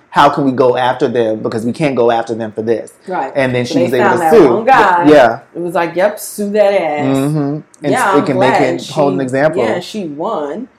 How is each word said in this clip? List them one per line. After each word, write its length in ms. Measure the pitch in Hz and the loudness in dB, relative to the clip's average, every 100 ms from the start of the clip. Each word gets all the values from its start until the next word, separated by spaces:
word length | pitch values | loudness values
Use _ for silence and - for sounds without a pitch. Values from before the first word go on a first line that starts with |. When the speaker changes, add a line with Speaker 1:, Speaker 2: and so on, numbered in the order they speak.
| _ | _
Speaker 1:
how 220 | 156 143 | 2 2
can 140 | 151 | 2
we 80 | 139 | 0
go 220 | 127 127 123 | 2 2 2
after 280 | 123 131 139 | 0 0 -2
them? 360 | 120 110 107 | 0 0 -2
Because 240 | 120 110 120 | -6 -6 -6
we 60 | |
can't 220 | 113 147 123 | -2 -2 0
go 140 | 117 | 2
after 240 | 117 117 | 0 -2
them 160 | 113 110 | -6 -8
for 100 | 110 | -6
this. 320 | 110 107 - - - | -4 -4 -6 -16 -10
Speaker 2:
Right. 240 | 180 135 143 | -8 -4 -2
Speaker 1:
And 180 | 131 | -2
then 120 | 123 123 | -2 -2
Speaker 2:
So 80 | |
Speaker 1:
she 40 | 131 | -2
Speaker 2:
they 40 | |
Speaker 1:
was 80 | - | 0
able 120 | - 196 | 0 0
Speaker 2:
found 60 | |
Speaker 1:
to 60 | 175 | 0
Speaker 2:
that 120 | - | 4
Speaker 1:
sue. 220 | 233 143 | 6 6
Speaker 2:
one 100 | 214 | 4
guy. 460 | 233 254 202 175 147 | 2 4 4 4 6
Speaker 1:
Yeah. 320 | 147 117 117 - | 6 6 2 -10
Speaker 2:
It 60 | 156 | -10
was 140 | 175 | -4
like, 200 | 175 170 | -4 -2
"Yep, 240 | 170 208 208 | 0 -2 -2
sue 320 | - - 202 | -10 -8 -2
that 220 | 208 202 | 2 2
ass." 440 | 196 160 147 135 135 | 2 -2 -2 0 0
Speaker 1:
Mm-hmm. 220 | 143 156 139 151 - _ | 0 -2 -4 -6 -12 _
And 80 | 147 | -2
Speaker 2:
Yeah, 240 | 247 214 147 | 0 2 2
Speaker 1:
it 40 | |
Speaker 2:
I'm 40 | - | 0
Speaker 1:
can 120 | 160 | 0
make 120 | 202 190 | 2 2
Speaker 2:
glad 180 | 131 - | 0 -2
Speaker 1:
it 80 | - | -4
hold 240 | 156 143 | 0 0
an 60 | 139 | 0
Speaker 2:
she, 40 | |
Speaker 1:
example. 400 | 131 135 156 - | -2 0 0 0
Speaker 2:
yeah, 180 | 113 120 | -2 -4
she 260 | - 214 170 | -6 -10 -10
won. 640 | 143 196 196 143 180 262 | -8 -6 -6 -6 -8 -12